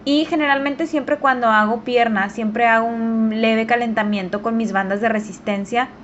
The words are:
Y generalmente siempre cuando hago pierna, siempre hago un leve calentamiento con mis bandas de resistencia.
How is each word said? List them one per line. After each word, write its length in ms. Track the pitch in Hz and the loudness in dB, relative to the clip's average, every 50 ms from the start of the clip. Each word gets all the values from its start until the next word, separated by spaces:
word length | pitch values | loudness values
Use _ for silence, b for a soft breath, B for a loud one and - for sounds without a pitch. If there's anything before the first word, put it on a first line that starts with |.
| - | 0
Y 200 | 277 285 302 311 | 0 0 0 0
generalmente 640 | - 339 311 302 285 277 277 277 285 277 269 330 311 | 0 0 0 2 2 2 0 0 -2 -2 -4 -4 -2
siempre 300 | - 294 254 - 294 294 | -2 -4 -2 -2 -2 0
cuando 280 | - 269 262 247 240 | 2 0 0 2 2
hago 380 | 226 220 214 214 214 233 220 214 | 4 4 4 4 2 0 -2 -2
pierna, 440 | 262 247 240 233 226 220 196 196 202 | 0 2 2 2 2 2 0 -2 -2
siempre 380 | - 233 220 214 214 240 240 | -4 -4 -4 -2 0 2 4
hago 220 | 233 226 226 226 233 | 4 4 4 2 0
un 520 | 233 226 226 226 226 226 220 220 214 220 | -2 -2 -2 0 0 2 2 0 2 2
leve 260 | 220 226 220 220 226 | 2 2 2 2 2
calentamiento 760 | 226 240 240 240 233 214 220 214 208 208 202 185 180 202 208 | 2 0 0 0 0 0 0 0 0 -2 -2 -2 -4 -6 -4
con 140 | 214 233 226 | -2 -2 0
mis 160 | 226 226 196 | 0 -2 0
bandas 280 | 190 190 196 190 196 202 | 0 0 0 0 -2 0
de 80 | 226 220 | 0 0
resistencia. 840 | 220 208 208 - - - - 220 202 202 196 - 240 240 254 - - - | 0 -2 -4 -6 -12 -8 -4 -4 -4 -4 -4 -2 -2 -2 -2 -4 -8 -20